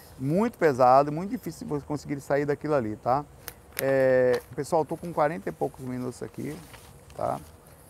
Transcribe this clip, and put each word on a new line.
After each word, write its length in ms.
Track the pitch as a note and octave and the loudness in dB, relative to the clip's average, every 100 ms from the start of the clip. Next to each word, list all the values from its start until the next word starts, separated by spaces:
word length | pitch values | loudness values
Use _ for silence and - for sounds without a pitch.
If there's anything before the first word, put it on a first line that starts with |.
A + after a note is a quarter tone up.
| - - | -20 -8
muito 400 | C3+ E3+ A#3 - | -2 0 0 2
pesado, 520 | E3 B2+ B2 C3 D3 | 2 6 6 8 4
muito 200 | D3+ G3 | -2 -6
difícil 360 | A#3 - D#3+ D#3 | -8 -10 -12 -6
de 60 | |
você 120 | D3 | -6
conseguir 360 | C#3+ D3+ D3 C#3+ | -6 -8 -6 -8
sair 260 | - C#3+ D3 | 0 0 0
daquilo 280 | C#3+ D3+ | -2 0
ali, 200 | D3 A2 | 0 0
tá? 300 | G#2+ B2 C3 D3 - - - - - | -4 0 0 -2 -14 -20 -20 -18 -4
É... 600 | C3+ C3+ C3 B2+ B2+ B2 - | 0 4 4 4 4 2 -2
pessoal, 280 | - C#3 E3+ | -10 -2 -2
eu 40 | D3 | -2
tô 100 | E3 | -6
com 160 | F3 | -6
quarenta 360 | E3 D3+ F3 F#3 | 0 0 -2 -8
e 40 | |
poucos 320 | D#3 C#3+ - | -6 -8 -6
minutos 380 | B2+ B2+ B2 B2 | -10 -8 -8 -10
aqui, 340 | A#2 - C#3 E3 D#3 - - - - - | -12 -10 -10 -10 -16 -20 -20 -20 -18 -8
tá? 240 | A#1 C#2 D2+ - - - | -6 -6 -10 -20 -20 -20